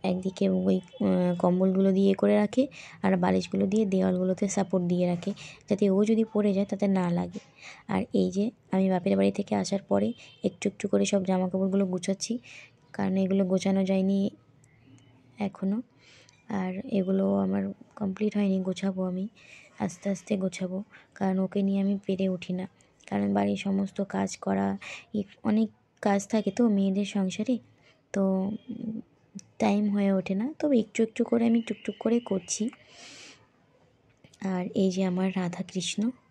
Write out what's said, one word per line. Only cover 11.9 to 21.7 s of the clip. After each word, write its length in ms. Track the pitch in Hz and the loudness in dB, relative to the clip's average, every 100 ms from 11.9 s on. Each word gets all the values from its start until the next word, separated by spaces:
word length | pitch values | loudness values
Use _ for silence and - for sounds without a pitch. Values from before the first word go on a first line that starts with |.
| 180 180 190 - 240 - - - _ _ | -2 -4 -6 -4 -8 -8 -20 -20 _ _
কারণ 240 | - 196 190 | -6 -2 0
এগুলো 280 | 190 196 | 2 2
গোছানো 400 | 185 185 196 190 | 2 2 2 2
যায়নি 460 | 190 190 190 196 202 - _ _ _ _ - - - - _ - | 2 2 2 2 0 -4 _ _ _ _ -20 -20 -20 -20 _ -6
এখনও। 440 | 202 - 190 214 - _ - - - _ - | -6 -4 -4 -2 -6 _ -20 -20 -20 _ -8
আর 320 | 208 185 185 269 | -6 -4 -6 -2
এগুলো 440 | 196 185 190 196 | -2 2 2 2
আমার 380 | 196 190 196 196 - - - | 2 2 0 -4 -8 -18 -6
complete 400 | 202 190 214 208 | -6 -2 -2 0
হয়নি, 240 | 202 190 | 0 0
গোছাবো 440 | 185 180 190 185 | -2 -2 -4 -2
আমি, 240 | 185 180 202 _ - - - - | -4 -4 -6 _ -20 -20 -20 -6
আস্তে 320 | 196 170 202 | -6 -4 -6
আস্তে 260 | 190 - 202 | -6 -2 -2
গোছাবো, 480 | 185 - 185 185 214 - _ | -2 -4 -6 -6 -10 -20 _
কারণ 240 | - 190 190 | -4 0 0
ওকে 240 | 185 202 | 0 0
নিয়ে 180 | 196 | 0